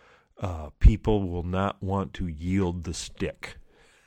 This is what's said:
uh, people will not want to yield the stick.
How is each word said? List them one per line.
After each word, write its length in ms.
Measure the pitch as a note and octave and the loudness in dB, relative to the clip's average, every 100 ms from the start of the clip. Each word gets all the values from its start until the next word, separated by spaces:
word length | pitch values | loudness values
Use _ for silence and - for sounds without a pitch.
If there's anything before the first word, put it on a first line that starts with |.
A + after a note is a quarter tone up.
| - - _ - | -20 -20 _ -10
uh, 300 | F#2+ E2 D2+ - | -8 -8 -10 6
people 480 | - G#2+ A#2 G#2+ F#2+ | 8 8 2 0 0
will 140 | F2 | -4
not 400 | E2+ F#2 G2 - | -4 -2 -2 -2
want 300 | F#2+ G2 F#2+ - | -4 -2 -4 -6
to 120 | F2+ | -8
yield 580 | D2+ F2 F#2+ F#2 F2 E2 | -6 -2 0 0 -2 -6
the 80 | |
stick. 640 | D#2+ - - F#2 - - - - - - _ | -8 -10 -6 -8 -8 -14 -18 -20 -20 -20 _